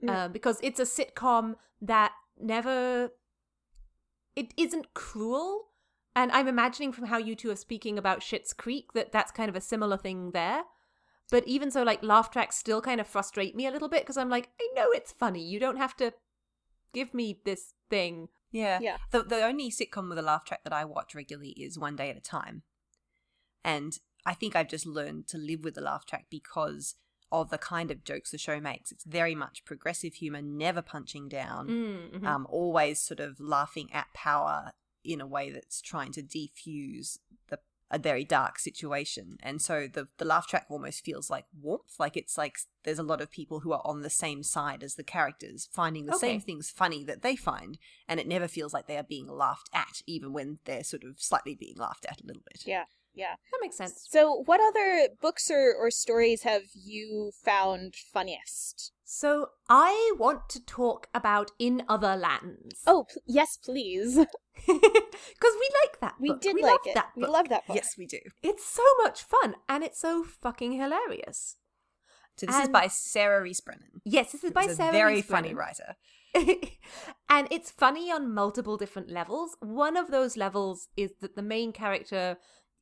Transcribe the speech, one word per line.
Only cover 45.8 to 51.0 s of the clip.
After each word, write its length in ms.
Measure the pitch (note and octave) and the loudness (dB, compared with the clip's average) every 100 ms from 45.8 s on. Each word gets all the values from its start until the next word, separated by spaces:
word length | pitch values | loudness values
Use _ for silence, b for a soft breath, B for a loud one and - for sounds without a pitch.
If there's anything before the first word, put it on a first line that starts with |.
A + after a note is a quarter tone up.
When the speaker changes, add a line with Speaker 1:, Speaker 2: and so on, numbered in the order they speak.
| E3 D#3+ D3 | -2 -2 -2
Speaker 3:
the 100 | F#4 | 0
same 180 | A#3+ A3 | 0 -2
Speaker 2:
Okay. 80 | - | -4
Speaker 3:
things 240 | D#3 D3+ | -10 -10
funny 340 | - F3+ D3+ | 0 0 0
that 160 | C#3+ - | -8 -4
they 140 | B3+ C4 | -2 -2
find, 420 | - C3 E2+ D#3 b b - | -2 -6 -8 -16 b b -6
and 100 | E3 | -4
it 80 | D#3 | -2
never 220 | F3+ F3 | -2 -2
feels 240 | - D3 | -6 -6
like 140 | - - | -6 -6
they 100 | D3 | -8
are 60 | |
being 240 | D3 C#3+ C3+ | -8 -10 -10
laughed 400 | C#3 C3+ C3 - | -2 0 -2 -4
at, 260 | - - - - | -4 -4 -6 -10
even 260 | D#3+ C3+ | -8 -8
when 280 | C#3+ C#3 D3+ | -8 -8 -10
they're 200 | - C3 | -10 -8
sort 200 | C#3+ C#3 | -8 -10